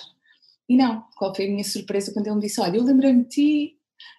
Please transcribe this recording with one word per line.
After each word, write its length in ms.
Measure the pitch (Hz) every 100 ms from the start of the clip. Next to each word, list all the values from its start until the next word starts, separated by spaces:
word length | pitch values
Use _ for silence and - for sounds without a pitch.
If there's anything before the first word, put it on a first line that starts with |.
| - _ _ _ _ _ -
E 80 | 254
não, 260 | 254 220 - -
qual 160 | 190
foi 140 | 190 196
a 20 |
minha 140 | 202
surpresa 500 | 196 202 - 196 196
quando 140 | 208 208
ele 80 | 214
me 60 |
disse, 200 | 208 233
"Olha, 160 | 180 208
eu 60 |
lembrei-me 400 | 247 269 269 247
de 60 | 247
ti, 500 | 285 294 302 294 _ _ _ -